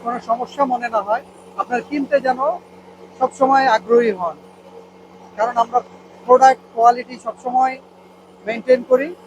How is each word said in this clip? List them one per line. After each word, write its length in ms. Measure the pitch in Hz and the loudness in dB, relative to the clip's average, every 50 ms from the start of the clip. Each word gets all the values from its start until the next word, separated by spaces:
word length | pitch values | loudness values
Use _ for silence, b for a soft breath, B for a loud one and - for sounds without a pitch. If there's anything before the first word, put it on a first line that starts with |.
| - | -8
কোনো 140 | 233 240 240 - 226 | -8 -8 -8 -4 -4
সমস্যা 340 | 226 240 247 - - 277 277 | -4 -4 -4 -10 -2 -2 -2
মনে 220 | 262 247 240 240 233 226 | -2 0 -4 -4 -4 -4
না 60 | 220 196 202 | -4 -2 -2
হয়, 160 | 214 247 - - - - - - - - | -4 -4 -4 -10 -20 -20 -20 -20 -8 -8
আপনার 200 | 196 - 247 240 - - | -6 -4 -4 -6 -6 -4
কিনতে 280 | 294 294 277 - 302 277 247 262 | -6 -6 -4 0 -2 0 0 0
যেন 120 | 254 247 262 302 349 698 - - - - - - - - - - - - | -2 0 -2 -4 -4 -4 -10 -18 -20 -20 -20 -20 -20 -20 -20 -20 -6 -2
সবসময় 460 | 262 254 - - 269 262 269 269 269 262 220 | -2 -2 0 0 0 2 2 2 2 2 0
আগ্রহী 360 | 220 190 208 233 240 240 226 202 185 | 0 0 2 2 2 2 0 -2 -4
হন, 180 | 180 165 151 151 - - - - - - - - - - - - - - - - - - - - | -6 -8 -8 -10 -18 -20 -20 -20 -20 -20 -20 -20 -20 -20 -20 -20 -20 -20 -20 -20 -20 -20 -6 -4
কারণ 180 | 214 240 240 233 233 | -4 -2 0 -2 -2
আমরা 160 | 233 240 247 - - - - - - - - - | 0 0 -2 -2 -2 -20 -20 -20 -20 -20 -20 2
প্রোডাক্ট 360 | 240 254 254 262 262 262 - - - - | 4 4 6 6 6 4 4 -4 -14 -4
কোয়ালিটি 420 | 226 226 240 240 247 240 247 254 220 - | 2 4 4 4 2 -4 -14 -16 -14 -12
সবসময় 480 | 233 214 - - 254 247 254 262 262 262 262 - - - - - - - - - - - - - | -12 -12 -10 -10 -4 -2 0 0 -2 -2 -6 -16 -20 -20 -20 -20 -20 -20 -20 -20 -20 -20 -14 -10
মেনটেন 360 | 202 226 226 220 254 254 247 240 - | -8 -8 -8 2 2 2 2 2 0
করি। 160 | 254 254 277 320 359 - - | 0 0 0 -2 -8 -14 -18